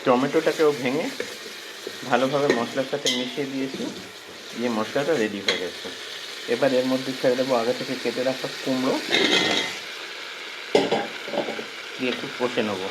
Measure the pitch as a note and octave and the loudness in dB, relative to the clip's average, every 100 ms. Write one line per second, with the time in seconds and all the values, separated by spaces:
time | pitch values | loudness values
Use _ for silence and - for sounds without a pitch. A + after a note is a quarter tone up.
0 | - B2 C#3 D3+ D#3+ D3+ D#3 D3 C#3+ C#3 | 6 4 6 4 4 6 4 4 0 0
1 | G#3+ - - - - - - - - - | -2 -4 -8 -8 -12 -12 -12 -12 -10 -10
2 | A#2+ B2 C3+ C#3+ C#3 A#2+ A#2 C3+ C3 D3 | 0 2 4 2 2 2 0 -2 -2 0
3 | - B2+ B2+ D3+ C3+ C3+ C3+ - A#2+ - | 0 0 -2 -4 -4 -2 -4 -4 -6 -6
4 | - - - - - - A#2+ A2 A2 C#3 | -12 -14 -16 -14 -12 -2 0 0 0 0
5 | D3 D3+ G#2+ G2+ F#2+ F#2 F2+ - F#2 - | 2 2 2 0 0 0 -2 -6 -10 -10
6 | - - - - - A#2+ C#3 B2+ B2+ C3 | -10 -10 -10 -10 -2 2 4 4 4 2
7 | C3+ B2+ C3+ B2 C3 B2 A2+ B2+ C3 B2 | 0 2 2 4 4 4 2 0 -2 -2
8 | A#2+ A#2 B2+ C3 C#3 - - C3 C3 D3 | -2 0 0 0 -4 -6 -2 2 2 0
9 | - - - C2+ - - - - - - | 0 2 4 4 4 2 0 -6 -10 -10
10 | - - - - - - - G3 G3 - | -10 -10 -10 -10 -10 -10 2 4 4 0
11 | - - - A#2 - A2+ - - - - | -2 -6 -4 -4 -2 -4 -8 -10 -10 -4
12 | C3 A#2 - - B2 C3 G#2+ G2 F#2+ | -2 -2 -4 -2 0 2 0 0 -4